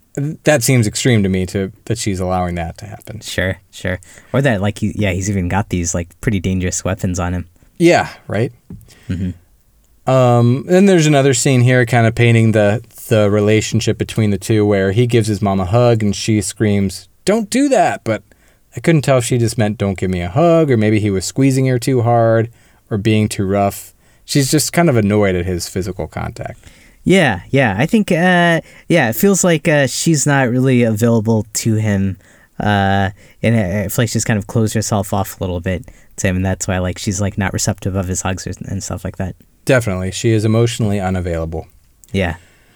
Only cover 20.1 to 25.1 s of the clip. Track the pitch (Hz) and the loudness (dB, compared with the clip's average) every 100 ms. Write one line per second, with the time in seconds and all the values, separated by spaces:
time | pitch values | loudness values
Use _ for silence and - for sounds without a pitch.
20.1 | 90 87 107 170 165 151 117 107 110 104 | -2 -2 0 4 4 2 2 2 2 0
21.1 | 95 - - 139 131 131 123 139 127 117 | -2 -2 0 2 2 0 0 0 0 2
22.1 | 117 113 113 113 - _ _ - 110 110 | 2 4 2 0 -8 _ _ -8 -2 0
23.1 | 107 104 - 95 98 101 - - _ _ | 2 0 -2 0 0 0 -2 -12 _ _
24.1 | _ - 147 135 151 - 175 170 120 101 | _ -2 0 2 0 0 0 2 2 2